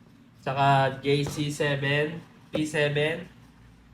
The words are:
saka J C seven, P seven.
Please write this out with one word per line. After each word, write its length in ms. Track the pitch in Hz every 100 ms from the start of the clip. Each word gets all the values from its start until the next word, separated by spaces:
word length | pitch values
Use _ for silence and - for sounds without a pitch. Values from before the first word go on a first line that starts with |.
| - - - -
saka 560 | 139 135 139 139 135 131
J 240 | 139 143
C 240 | 143 151 147
seven, 720 | 147 147 143 139 147 151 170 - - -
P 120 | 156 156
seven. 600 | 160 147 147 151 170 185 - - - - - -